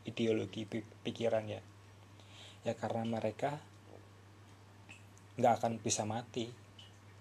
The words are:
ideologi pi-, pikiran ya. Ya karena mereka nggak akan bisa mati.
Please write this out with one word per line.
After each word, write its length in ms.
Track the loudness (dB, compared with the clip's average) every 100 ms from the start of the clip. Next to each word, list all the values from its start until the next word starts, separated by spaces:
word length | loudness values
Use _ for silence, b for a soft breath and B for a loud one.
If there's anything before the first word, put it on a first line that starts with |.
| -8
ideologi 580 | 2 4 4 2 -4
pi-, 220 | -4 -4 -6 -8
pikiran 480 | -6 0 4 4 2
ya. 100 | -4 -10 -18 -20 -20 -20 B B B B B
Ya 100 | -2 0
karena 240 | 0 0
mereka 560 | 0 2 0 0 0 -2 -8 -20 -20 -20 -20 -20 -20 -20 -20 -20 -20 -20 -20 -20 -20 -20 -12 4
nggak 180 | 6 6
akan 240 | 4 0
bisa 240 | 0 0 0
mati. 480 | -2 -4 -4 -4 -8 -18 -20 -20 -20 -20 -20